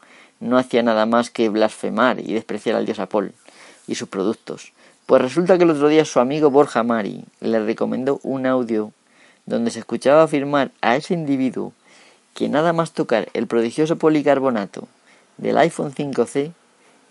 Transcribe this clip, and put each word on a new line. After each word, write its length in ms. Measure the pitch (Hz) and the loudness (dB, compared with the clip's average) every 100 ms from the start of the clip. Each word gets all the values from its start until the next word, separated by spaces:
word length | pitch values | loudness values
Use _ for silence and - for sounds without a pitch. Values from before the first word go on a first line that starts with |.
| _ - - _ | _ -20 -20 _
no 200 | 117 123 | -2 0
hacía 240 | 127 123 | 2 0
nada 240 | 117 110 110 | 2 2 2
más 240 | 117 120 | 2 0
que 180 | - 113 | 0 0
blasfemar 720 | 107 107 - 101 101 127 101 | 2 0 0 -6 0 0 0
y 140 | - | -4
despreciar 420 | 110 - 107 - 107 | -6 -6 -6 -4 -2
al 100 | 107 | -2
dios 140 | 214 | -6
Apol 340 | 98 107 98 - _ - - - - | -4 -4 -4 -8 _ -20 -20 -20 -10
y 80 | - | -10
sus 140 | 120 | -8
productos. 640 | 95 95 113 - - - _ _ _ - | -4 -4 -4 -8 -16 -18 _ _ _ 2
Pues 160 | 131 | 4
resulta 340 | 127 139 180 185 | 4 0 2 4
que 60 | |
el 80 | 170 | 4
otro 160 | 147 147 | 4 4
día 180 | 156 151 | 4 4
su 140 | - | 2
amigo 320 | 123 151 151 | 2 2 4
Borja 320 | 135 143 120 | 4 4 2
Mari 400 | 117 117 101 92 - _ | 0 -2 -4 -8 -14 _
le 200 | - 113 | -4 -2
recomendó 600 | 107 107 110 113 131 135 | -2 -2 -4 -2 -2 -4
un 240 | - 135 131 | -4 -4 -2
audio 460 | 131 117 110 107 - _ _ _ _ - | -2 0 -2 -4 -10 _ _ _ _ -8
donde 240 | 117 117 | -4 -2
se 80 | 117 | -4
escuchaba 420 | - 117 131 151 | -6 -4 2 4
afirmar 480 | 160 147 139 143 127 - | 4 0 -2 -2 -2 -4
a 160 | 113 127 | -2 -2
ese 180 | - 175 | -2 -4
individuo 580 | 151 139 131 101 101 - _ - _ _ _ - | -2 -2 -2 -4 -8 -12 _ -20 _ _ _ -6
que 120 | 113 | -2
nada 240 | 131 165 | 0 2
más 180 | 165 160 | 0 -2
tocar 380 | - 151 110 90 | -4 -2 -2 -2
el 140 | 107 113 | -4 -2
prodigioso 480 | 117 113 117 156 156 | 0 0 0 0 2
policarbonato 920 | 160 156 143 135 135 117 98 - - _ _ _ _ - | 2 4 4 2 2 -2 -4 -10 -16 _ _ _ _ -8
del 200 | 110 117 | -2 2
iPhone 360 | 160 - 156 139 | 2 0 -6 -6
cinco 320 | 147 123 117 | -4 -2 -2
C 240 | 143 147 170 _ _ _ _ _ | -2 -6 -8 _ _ _ _ _